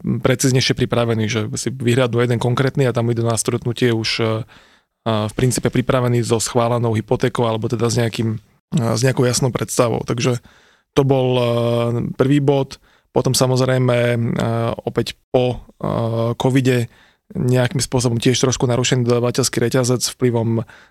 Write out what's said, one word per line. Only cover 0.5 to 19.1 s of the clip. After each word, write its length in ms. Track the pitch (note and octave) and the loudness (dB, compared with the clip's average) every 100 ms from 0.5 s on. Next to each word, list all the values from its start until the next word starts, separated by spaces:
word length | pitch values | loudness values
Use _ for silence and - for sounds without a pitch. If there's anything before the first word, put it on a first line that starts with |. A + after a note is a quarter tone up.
| B2+ - - | 2 0 0
pripravení, 480 | B2 A#2 A#2 A2 G#2+ | 0 0 0 0 -2
že 160 | A2+ G#2+ B2 | -2 -4 -6
si 160 | A#2 | -6
vyhľadnú 480 | C3 A#2+ A#2+ B2+ A#2 | -2 0 2 2 0
jeden 160 | B2 A#2 | 0 0
konkrétny 480 | B2 B2 C3 D3 | 0 0 0 0
a 80 | C3 | 0
tam 160 | A#2 A#2 | 0 -2
idú 160 | A2+ | 0
na 160 | A#2 A2+ | 0 0
stretnutie 560 | - A#2 B2 A2+ B2 A2+ | -2 -2 -4 0 0 0
už, 120 | A2 - | -2 -2
a, 240 | A2 A2 - - - _ _ _ A2+ | -2 -2 -6 -16 -20 _ _ _ -4
a, 40 | G#2+ | -2
v 100 | G#2+ - | -2 0
princípe 320 | B2+ - B2 | 0 0 0
pripravení 480 | B2+ B2 C3 B2 A#2+ | 0 0 0 2 0
so 160 | A2 A2+ | 0 0
schválenou 560 | - B2 A#2 A#2+ A#2 | 0 0 2 2 0
hypotékou 560 | A2 G#2 B2 B2+ - A#2 | -2 -2 0 0 0 0
alebo 160 | A2+ | 0
teda 240 | A#2 A#2 A#2 | -2 -2 0
s 80 | A#2 | 0
nejakým, 480 | A#2 A2+ A2+ A2 - _ _ - | 0 0 -2 -4 -10 _ _ -2
a, 160 | A#2 | 0
s 80 | A2+ | 2
nejakou 240 | C3 B2+ | 0 2
jasnou 240 | B2 A#2+ C3 | 2 2 0
predstavou. 560 | - - - A#2+ A#2+ | -2 -4 0 0 0
Takže 320 | - A#2+ B2+ A#2+ - _ _ _ _ | -2 -2 -2 -2 -6 _ _ _ _
to 80 | - | 0
bol, 280 | C3+ C3+ B2+ B2 | 2 2 2 2
a, 80 | A#2+ A#2+ A#2 A#2 A#2 A#2+ - | 2 0 0 0 0 -2 -4
prvý 320 | - C3 D3 | -2 2 2
bod. 320 | C#3 C#3 C#3 - _ _ _ | 2 2 -2 -8 _ _ _
Potom 240 | C3 C3 B2 | -2 0 2
samozrejme, 800 | B2+ B2+ B2+ C3 B2+ A#2+ A#2+ A#2+ | 2 2 2 2 2 2 2 0
a, 560 | A#2 - A#2 A#2 A#2 A2+ - | -2 -2 -2 -2 -2 -4 -4
opäť 320 | A#2+ A#2 - _ | -4 -4 -8 _
po, 320 | C3 B2 A#2+ - _ | 0 0 -4 -12 _
a, 480 | G#2 G#2 A#2 A2+ A#2 | -4 -2 -2 -2 -2
covide 560 | A#2 C3 C3+ B2+ B2 A#2 - _ _ _ - | -2 0 2 2 0 -2 -10 _ _ _ -6
nejakým 400 | B2 B2+ B2 C3+ | 0 0 0 -2
spôsobom 400 | - B2+ A#2+ A#2 | -4 -2 0 0
tiež 240 | C3 A#2+ | 0 2
trošku 240 | C3 A#2+ | 0 0
narušený 400 | B2+ A#2+ B2 C3 | -2 0 0 0
dodavateľský 640 | A#2+ | 2